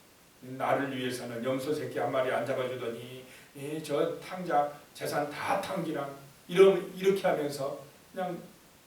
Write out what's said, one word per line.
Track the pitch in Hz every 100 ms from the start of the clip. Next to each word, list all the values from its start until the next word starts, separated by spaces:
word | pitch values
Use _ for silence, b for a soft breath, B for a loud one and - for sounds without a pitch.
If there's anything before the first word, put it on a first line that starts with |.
| - - - -
나를 | 127 131 131 135 135 127
위해서는 | 127 120 120 117
염소 | 127 135 147
새끼 | 147 127 113
한 | 123
마리 | 131 127
안 | -
잡아주더니, | - 127 127 127 117 117 123 127 - B B 143
예, | 143 160
저 | 151 147 165 -
탕자 | - 185 170 147 147 - -
재산 | - 147 151 147
다 | - - 196
탕기랑 | 190 180 160 139 139 - - - -
이러-, | 175 196 180 - -
이렇게 | 190 185 185
하면서 | 151 143 - 135 - - - -
그냥 | 185 180 165 - - - -